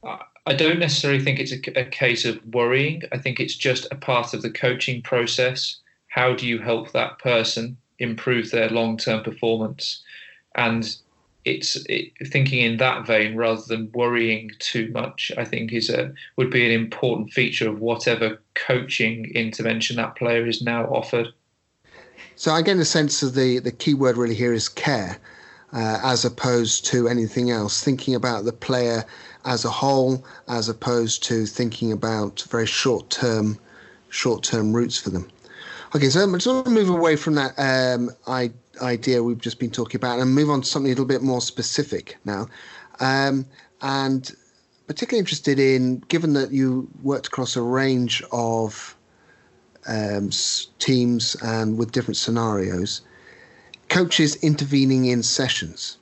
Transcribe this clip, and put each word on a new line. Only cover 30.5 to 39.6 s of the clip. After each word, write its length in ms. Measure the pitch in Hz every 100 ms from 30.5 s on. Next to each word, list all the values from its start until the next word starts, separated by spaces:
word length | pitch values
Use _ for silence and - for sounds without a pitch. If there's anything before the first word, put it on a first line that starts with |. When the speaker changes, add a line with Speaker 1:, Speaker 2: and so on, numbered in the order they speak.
| 120 113
Speaker 2:
opposed 540 | 113 - 120 117 -
to 220 | - 117 107
thinking 460 | - 120 - 117
about 520 | 107 110 110 104 - -
very 160 | 120 110
short-term, 920 | - 139 113 - - 123 113 107 107 - - - - _
short-term 640 | - 127 110 - 117 107
routes 260 | 113 120 -
for 120 | -
them. 180 | 90 85 _ - - - - -
Okay, 160 | 143 139
so 100 | 147
I 120 | 202
just 140 | 180 233
want 200 | 262 262
to 40 |
move 200 | 226 196
away 260 | 175 165 151
from 180 | - 151
that, 180 | 135 -
um, 540 | 135 131 127 123 120 117 -
i-, 260 | 127 120 117 _ -
idea 400 | 127 120 123 123
we've 180 | 120 117
just 180 | 117
been 120 | -